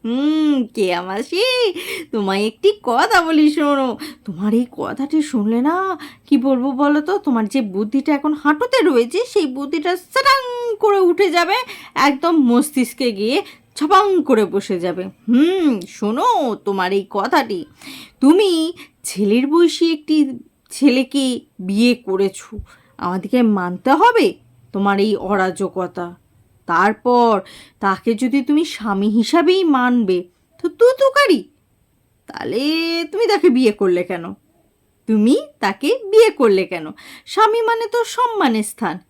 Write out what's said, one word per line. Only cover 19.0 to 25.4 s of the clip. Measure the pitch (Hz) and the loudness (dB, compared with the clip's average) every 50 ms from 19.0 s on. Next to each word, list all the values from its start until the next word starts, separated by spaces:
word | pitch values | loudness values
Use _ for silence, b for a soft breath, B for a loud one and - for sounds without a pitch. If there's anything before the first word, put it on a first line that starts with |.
| _ | _
ছেলের | - - 185 208 196 214 247 262 | -12 -6 -2 0 2 2 0 0
বয়সী | 285 302 339 349 320 320 - 339 330 330 | 2 2 4 4 2 2 0 0 0 -2
একটি | 302 302 - 311 311 294 269 254 240 - _ _ _ _ _ - | -4 -2 -2 0 2 2 0 -2 -12 -16 _ _ _ _ _ -6
ছেলেকে | - 269 285 247 262 262 262 - 277 269 262 247 233 - _ _ - 185 | 2 2 2 4 2 0 -2 -2 -2 -2 -2 -4 -6 -8 _ _ -12 -8
বিয়ে | 185 196 208 233 247 240 247 _ | -4 0 2 2 2 2 0 _
করেছো, | - 190 190 196 196 190 - - - 220 208 - b b b b b b | -6 -2 -2 -2 -2 -4 -8 -20 -16 -16 -16 -16 b b b b b b
আমাদেরকে | b - 180 180 190 - 196 - 254 240 220 208 | b -6 -4 -4 -4 -4 -2 0 2 2 2 2
মানতে | 196 180 180 180 185 _ 247 269 302 | 0 -2 -4 -6 -4 _ 2 2 4
হবে | 392 466 466 466 302 196 - _ _ _ _ _ _ _ - | 4 4 4 4 2 0 -2 _ _ _ _ _ _ _ -6
তোমার | 196 196 202 202 196 | -2 -2 0 0 0
এই | 196 220 202 - - 185 | 0 0 0 -2 -2 -2
অরাজকতা। | 208 196 | 0 0